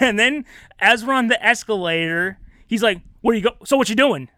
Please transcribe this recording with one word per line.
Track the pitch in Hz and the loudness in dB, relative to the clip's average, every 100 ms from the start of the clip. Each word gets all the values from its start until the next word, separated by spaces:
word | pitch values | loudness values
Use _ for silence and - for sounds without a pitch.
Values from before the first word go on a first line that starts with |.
And | 254 208 | 0 2
then | 233 302 262 - - _ | 0 0 -10 -20 -20 _
as | 190 233 | 2 2
we're | 233 | 0
on | 269 233 | -2 0
the | 240 | 0
escalator, | 208 233 - 208 175 165 165 165 180 190 - _ _ | 0 -2 -2 -4 -2 -2 -2 -4 -4 -8 -20 _ _
he's | 226 | -2
like, | 208 185 - - | 0 -2 -8 -6
What | 233 | 0
are | 233 | 0
you | |
go-, | 196 - | 0 -4
so | - 269 | -2 0
what | 254 | 2
you | 214 | 2
doing? | 277 175 131 | 2 2 -6